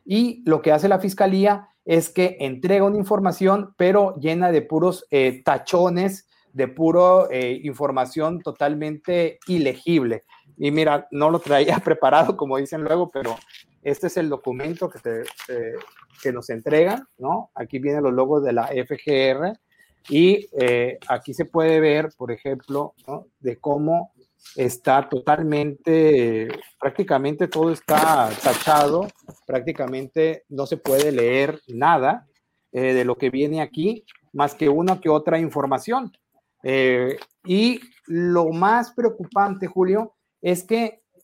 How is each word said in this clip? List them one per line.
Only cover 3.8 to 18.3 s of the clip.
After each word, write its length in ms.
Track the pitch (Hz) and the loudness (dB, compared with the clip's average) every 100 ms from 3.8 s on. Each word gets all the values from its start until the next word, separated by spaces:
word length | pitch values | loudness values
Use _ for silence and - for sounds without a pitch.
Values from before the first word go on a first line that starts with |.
| 180 202 196 160 | 2 4 2 0
llena 360 | 151 170 180 | -4 0 2
de 100 | 160 | 2
puros, 440 | 151 156 180 180 - | 0 0 0 -2 -2
eh, 320 | 143 131 127 | 2 2 0
tachones, 840 | - 135 - 180 180 175 196 190 _ _ _ | -2 -2 0 0 2 0 -2 -4 _ _ _
de 140 | 135 127 | -6 -4
puro, 600 | 131 165 170 180 185 - | 0 2 6 6 6 4
eh, 300 | 127 123 127 147 | 0 -4 -4 -8
información 760 | 127 143 135 127 160 156 170 | -4 -2 -2 -4 -2 -4 -4
totalmente 960 | 151 123 147 151 151 151 - 175 165 - - | -8 -4 -2 -2 -6 -8 -4 0 -2 -4 -4
ilegible. 760 | 175 135 127 - 170 120 110 _ _ _ - | 0 0 -2 0 2 0 -4 _ _ _ -6
Y 140 | 147 | -2
mira, 360 | 151 156 143 - | 2 2 0 -2
no 180 | 143 151 | 0 2
lo 80 | 165 | 2
traía 400 | 147 143 151 160 | 2 2 4 2
<laughs> 80 | - | 0
preparado, 500 | 156 139 143 160 190 | 2 4 4 4 0
como 220 | 139 135 | -4 -4
dicen 260 | 139 160 | -4 -4
luego, 280 | 156 165 175 | -2 0 -2
pero 240 | 139 131 113 - - _ _ | -6 -8 -8 -14 -20 _ _
este 240 | 143 143 175 | -6 -4 -4
es 100 | 185 | -4
el 100 | 160 | -4
documento 640 | 135 - 127 143 170 180 | -4 -6 -6 -8 -6 -8
que, 80 | - | -8
te, 240 | 117 113 120 - - | -8 -8 -10 -14 -10
eh, 260 | 123 113 113 - _ _ - | -8 -8 -10 -16 _ _ -8
que 100 | 139 | -6
nos 160 | 123 117 | -6 -8
entregan, 580 | 117 127 151 175 240 269 - | -8 0 2 2 0 -10 -10
¿no? 320 | 135 190 226 | -6 -6 -8
Aquí 240 | - 120 135 | -14 -10 -6
vienen 240 | 143 147 | -4 -2
los 120 | 139 | 0
logos 300 | 123 131 | 0 2